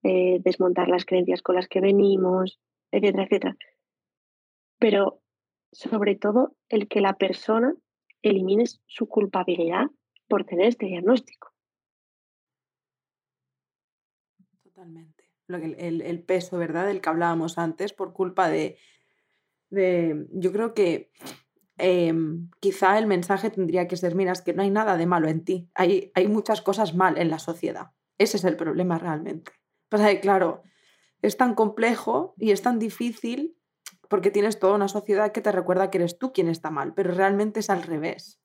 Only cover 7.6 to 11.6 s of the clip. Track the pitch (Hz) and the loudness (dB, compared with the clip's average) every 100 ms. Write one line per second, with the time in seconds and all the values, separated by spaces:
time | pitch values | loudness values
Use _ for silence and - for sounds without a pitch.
7.6 | 247 349 _ _ _ _ 214 190 185 202 | 0 -2 _ _ _ _ 0 2 2 2
8.6 | 240 - _ - 226 - 196 190 180 175 | 0 -4 _ -8 -2 -2 0 -2 -2 -2
9.6 | 165 180 277 _ _ _ _ 202 - 175 | 0 0 -4 _ _ _ _ -2 0 2
10.6 | 214 240 196 180 185 247 - _ - _ | 2 2 -6 -2 2 2 0 _ -20 _